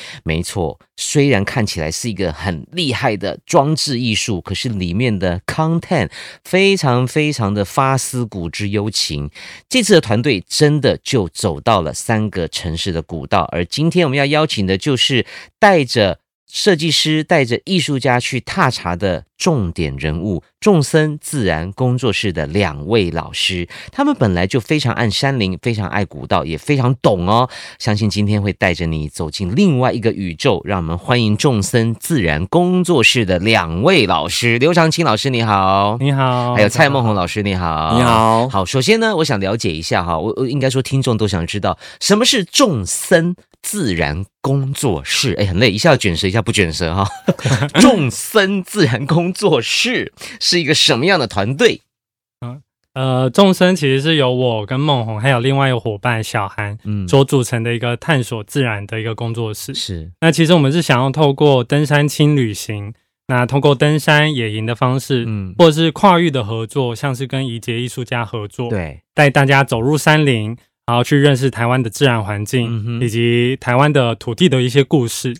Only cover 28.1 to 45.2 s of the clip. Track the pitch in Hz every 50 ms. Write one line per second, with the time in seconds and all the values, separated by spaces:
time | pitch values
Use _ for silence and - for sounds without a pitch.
28.1 | - 104 104 101 107 104 101 104 87 - - 92 85 80 87 82 80 78 76 76
29.1 | - - 87 78 - - 101 87 104 156 208 190 143 123 127 123 92 117 101 113
30.1 | - - 101 90 82 - - 139 104 - - 82 101 92 82 80 85 90 - -
31.1 | 123 123 113 107 104 104 - 147 123 104 95 - - 120 113 117 110 - - -
32.1 | 170 131 92 80 76 76 90 - - 175 180 180 180 185 175 - 175 131 110 -
33.1 | - 127 113 90 92 85 95 110 113 104 87 80 82 90 113 170 196 151 110 92
34.1 | 90 78 76 90 - - 120 120 117 120 135 160 175 175 160 160 151 - 170 135
35.1 | 107 107 - 139 127 117 113 110 104 98 95 95 98 98 101 104 110 120 135 143
36.1 | 139 135 135 127 123 123 120 123 123 113 104 104 - - 156 139 139 135 117 113
37.1 | 107 98 87 85 - 107 101 101 95 90 90 82 80 78 78 78 78 80 123 120
38.1 | 117 110 110 113 110 113 120 135 127 98 92 - - 131 127 - 220 226 226 220
39.1 | 208 156 160 147 127 98 98 95 107 113 - 101 78 80 85 - 123 98 87 87
40.1 | 85 78 85 110 - - 135 120 135 143 123 131 120 131 127 - 135 135 131 131
41.1 | 113 104 110 98 98 87 85 82 - 104 90 98 82 - - - - - - -
42.1 | 196 214 247 - - 247 180 - - - 285 220 156 110 95 - - - - -
43.1 | 190 165 165 175 180 - _ _ _ _ - - - 208 165 110 90 82 80 71
44.1 | 73 87 98 - _ _ - 135 135 139 135 131 139 - - 127 90 71 69 -
45.1 | - -